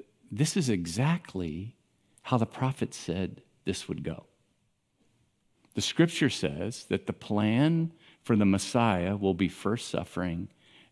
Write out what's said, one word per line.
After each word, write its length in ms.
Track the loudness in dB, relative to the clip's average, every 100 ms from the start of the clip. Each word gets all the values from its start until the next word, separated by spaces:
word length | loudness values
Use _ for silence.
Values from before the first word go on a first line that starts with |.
| -20 _ _
this 260 | -2 0 2
is 140 | 0
exactly 1040 | 0 -2 0 2 0 -4 -6 -6 -6 -10 -14 _ _ _ _
how 160 | -2 0
the 80 | 0
prophets 500 | -2 -4 -2 -6 -6
said 460 | -6 -4 -4 -6 _ _
this 240 | -6 -6 -6
would 140 | -6
go." 220 | -6 -8 -14 _ _ _ _ _ _ _ _ _ _ _ _ _ _
The 80 | -4
scripture 480 | -2 4 4 4 0
says 540 | 2 -2 -2 -6 -8
that 220 | -4 -2 -2
the 60 |
plan 800 | -10 -2 0 2 4 4 2 0 -6 -20 _
for 140 | 0 4
the 100 | 6
Messiah 680 | 4 2 2 4 2 0 0
will 180 | 0
be 140 | 2 0
first 400 | 0 -4 -4 -4
suffering 600 | -6 -4 -6 -4 -4 -8 -14 _ -20 _